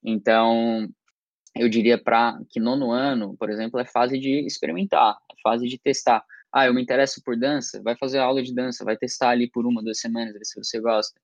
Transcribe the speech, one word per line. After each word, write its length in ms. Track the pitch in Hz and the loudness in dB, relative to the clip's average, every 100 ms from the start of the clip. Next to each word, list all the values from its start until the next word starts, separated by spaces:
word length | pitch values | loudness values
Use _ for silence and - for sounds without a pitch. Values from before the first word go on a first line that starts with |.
Então, 840 | - 110 107 113 113 113 113 113 107 - _ _ _ _ _ 120 | -4 -2 2 4 4 2 0 -2 -4 -12 _ _ _ _ _ 0
eu 120 | 120 | 2
diria 300 | 113 110 117 | 4 4 2
pra, 380 | - 113 117 - - | 2 2 2 -2 -10
que 100 | - | -4
nono 300 | 113 135 127 | -2 -2 -2
ano, 460 | 120 139 127 101 98 | 0 0 -2 -4 -6
por 140 | 107 | -6
exemplo, 280 | 107 113 123 | -4 -4 -4
é 40 | |
fase 340 | 123 120 123 135 | -2 0 2 0
de 280 | 135 139 - | 0 0 -2
experimentar, 720 | - - 165 196 156 110 104 _ | -6 -6 -4 0 4 4 2 _
é 40 | - | -4
fase 260 | 110 117 123 | -2 0 -2
de 100 | 131 | -2
testar. 460 | - 139 - 113 - - _ | -2 0 2 2 0 -20 _
Ah, 140 | 127 131 | 2 4
eu 80 | |
me 80 | 123 | 4
interesso 400 | 123 131 135 - | 2 2 2 -2
por 120 | - 117 | -6 -2
dança? 440 | 131 147 117 104 | 0 -2 -4 -6
Vai 140 | 104 120 | -4 -4
fazer 220 | 135 135 | -2 0
aula 240 | 127 135 | 2 0
de 120 | 127 | -2
dança, 300 | 123 127 123 | -4 -4 -4
vai 120 | 104 110 | -4 -4
testar 340 | 127 - 127 | -4 0 2
ali 200 | 123 120 | 2 2
por 160 | 120 120 | 0 -2
uma, 160 | 120 | -2
duas 160 | 110 110 | -2 -6
semanas, 340 | 117 113 117 | -4 -4 -6
ver 100 | 104 | -10
se 180 | 107 - | -14 -10
você 180 | 104 117 | -8 -4
gosta. 400 | 113 110 104 _ | 0 0 0 _